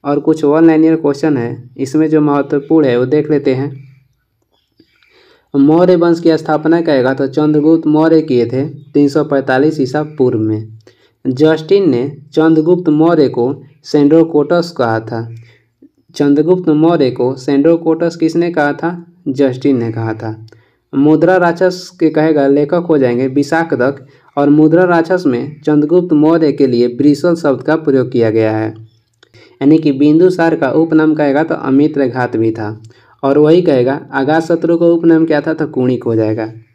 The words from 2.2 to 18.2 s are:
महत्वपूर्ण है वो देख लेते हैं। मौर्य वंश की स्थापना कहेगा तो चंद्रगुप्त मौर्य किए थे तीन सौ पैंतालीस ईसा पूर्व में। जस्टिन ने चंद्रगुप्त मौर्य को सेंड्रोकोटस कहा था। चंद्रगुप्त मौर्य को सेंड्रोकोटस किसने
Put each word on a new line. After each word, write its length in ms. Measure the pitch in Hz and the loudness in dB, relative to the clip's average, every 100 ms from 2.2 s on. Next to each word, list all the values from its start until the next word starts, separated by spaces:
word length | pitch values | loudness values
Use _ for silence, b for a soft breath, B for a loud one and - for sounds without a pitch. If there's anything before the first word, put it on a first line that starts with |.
महत्वपूर्ण 640 | 147 143 139 143 143 160 139 | 2 0 0 -4 0 2 2
है 140 | 120 | 0
वो 60 | 127 | 0
देख 260 | 151 151 | -2 0
लेते 220 | 147 139 | -2 0
हैं। 300 | 131 147 - - _ _ _ _ _ _ _ _ _ b b b b b b b 143 | -2 -6 -10 -20 _ _ _ _ _ _ _ _ _ b b b b b b b 0
मौर्य 400 | 139 160 180 180 | 2 4 4 4
वंश 240 | 170 165 | 2 2
की 180 | 165 156 | 0 0
स्थापना 440 | 156 151 156 170 | 0 -2 0 0
कहेगा 320 | 170 139 127 | 0 0 0
तो 140 | 135 139 | -2 -4
चंद्रगुप्त 600 | 131 151 151 151 165 151 | 0 0 2 2 2 2
मौर्य 340 | 151 160 160 | 2 4 2
किए 240 | 151 123 117 | 2 -2 0
थे 200 | 127 151 | -4 -6
तीन 420 | - - 147 143 | -10 -4 0 0
सौ 160 | 151 | 0
पैंतालीस 580 | 143 139 131 131 151 156 | -2 -2 0 0 0 0
ईसा 220 | 127 151 | -4 -4
पूर्व 360 | 151 151 127 120 | -6 -2 -2 0
में। 380 | 110 107 107 - b b b b 135 | -2 -4 -8 -20 b b b b -8
जस्टिन 600 | 127 156 160 156 196 185 | 0 0 0 0 0 2
ने 280 | 120 135 - - | 0 -4 -10 -6
चंद्रगुप्त 560 | - 160 160 160 175 170 | 0 2 2 2 0 0
मौर्य 400 | 151 160 165 131 | 2 2 2 0
को 340 | 123 120 143 B B | 0 -4 -4 B B
सेंड्रोकोटस 880 | - 151 143 165 165 147 147 175 170 - | -4 0 2 2 2 0 0 -2 -2 -4
कहा 220 | 120 113 | -2 -2
था। 360 | 113 117 113 117 B B B _ - _ _ - | -4 -10 -10 -16 B B B _ -20 _ _ -4
चंद्रगुप्त 540 | 143 143 156 180 175 | 0 2 2 0 0
मौर्य 420 | 151 165 170 131 | 0 2 2 0
को 240 | 123 123 135 | 0 -4 -4
सेंड्रोकोटस 800 | - 139 151 165 165 160 170 | -2 0 2 2 0 -2 -4
किसने 360 | 170 | -2